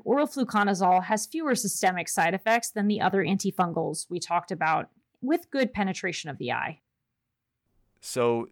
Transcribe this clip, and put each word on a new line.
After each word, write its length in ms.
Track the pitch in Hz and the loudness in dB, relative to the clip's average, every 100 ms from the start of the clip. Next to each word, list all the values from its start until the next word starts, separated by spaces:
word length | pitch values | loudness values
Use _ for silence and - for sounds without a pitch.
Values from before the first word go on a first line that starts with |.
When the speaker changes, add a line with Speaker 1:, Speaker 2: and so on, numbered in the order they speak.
Speaker 1:
oral 240 | - 269 294 | 2 2 2
fluconazole 760 | 269 240 214 202 185 185 185 | 0 0 2 2 4 4 4
has 220 | 180 214 - | 4 -2 -2
fewer 300 | 320 302 240 | -4 0 0
systemic 520 | 202 - 190 180 156 | 0 0 0 0 -4
side 240 | - 165 | 0 2
effects 380 | 185 220 233 - | 2 2 0 0
than 160 | 214 208 | 0 0
the 140 | 208 | 2
other 240 | 185 196 | 2 2
antifungals 800 | 165 196 196 - 175 165 160 160 - | 2 0 -2 0 0 0 -4 -4 -8
we 120 | 175 | -8
talked 320 | - 180 - | -2 -2 -2
about, 360 | 165 160 160 - _ _ _ | -4 0 0 -2 _ _ _
with 300 | 254 339 - | -2 -2 -2
good 240 | 277 262 | 0 0
penetration 560 | 202 196 - 185 160 156 | 0 -2 -2 -6 -6 -10
of 80 | 135 | -8
the 140 | 120 | -4
eye. 280 | 120 120 156 _ _ _ _ _ _ _ _ _ _ _ _ | -2 -4 -8 _ _ _ _ _ _ _ _ _ _ _ _
Speaker 2:
So 460 | - 131 120 117 - | -8 0 0 0 -4